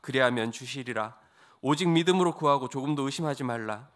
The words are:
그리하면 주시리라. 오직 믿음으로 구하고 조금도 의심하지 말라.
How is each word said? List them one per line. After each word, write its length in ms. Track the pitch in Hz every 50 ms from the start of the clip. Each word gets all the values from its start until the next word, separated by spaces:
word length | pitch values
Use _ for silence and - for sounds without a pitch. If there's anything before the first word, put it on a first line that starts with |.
그리하면 500 | - 147 131 135 131 123 123 117 110 117
주시리라. 640 | 113 - 131 123 131 139 123 123 113 110 107 113 - - _ _ _ _ - - _ _
오직 260 | - 131 151 151 185 170
믿음으로 460 | 165 165 170 180 180 185 180 170 160
구하고 340 | - 151 143 143 139 127 123
조금도 360 | - 139 131 147 151 139 135
의심하지 380 | 139 139 - 160 151 139 -
말라. 460 | 135 123 117 117 110 110 104 107 135 - _